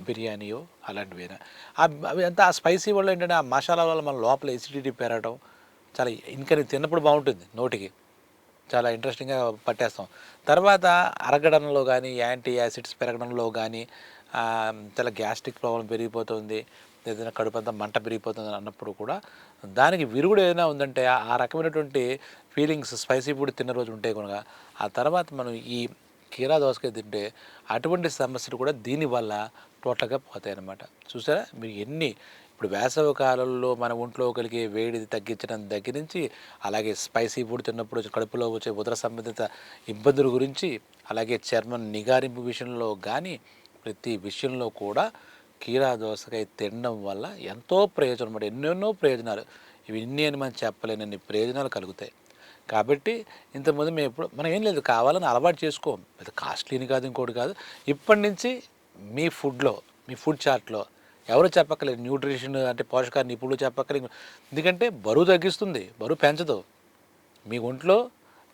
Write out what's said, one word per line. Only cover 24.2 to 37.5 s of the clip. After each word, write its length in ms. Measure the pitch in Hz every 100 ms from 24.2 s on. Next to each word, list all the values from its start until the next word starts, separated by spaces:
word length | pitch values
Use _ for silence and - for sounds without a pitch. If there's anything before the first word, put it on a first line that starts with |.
| 101 101 - - - -
ఆ 60 | 104
తర్వాత 480 | - 131 180 165
మనం 180 | 143 123
ఈ 340 | 117 117 120 120 - _ _ _
కీరా 260 | - 131 156
దోసకాయ 320 | 139 123 127
తింటే 420 | 113 107 104 104 - - - -
అటువంటి 400 | 113 160 180 165
సమస్యలు 460 | - 131 127 - 120
కూడా 140 | 131
దీనివల్ల 800 | 135 117 143 151 123 110 104 110 - - _
టోటల్గా 320 | 127 120 113 135
పోతాయన్నమాట. 640 | - 101 104 98 95 95
చూసారా 640 | - _ - 123 131 151 117
మీరు 180 | - 113
ఎన్ని, 380 | 104 107 156 151 101 - - -
ఇప్పుడు 160 | - 101
వేసవి 460 | 98 127 156 151
కాలంలో 600 | 139 135 127 127 127 127
మన 180 | 120 120
ఒంట్లో 400 | 117 120 113 123
కలిగే 340 | 120 117 117 113
వేడి 320 | 104 113 117 107
తగ్గించడం 640 | 113 101 110 110 110 101
దగ్గర 240 | 104 107 135
నుంచి, 300 | 156 185 139 - - -
అలాగే 300 | 101 107 107
స్పైసీ 500 | 98 - 113 117 -
ఫుడ్ 180 | 113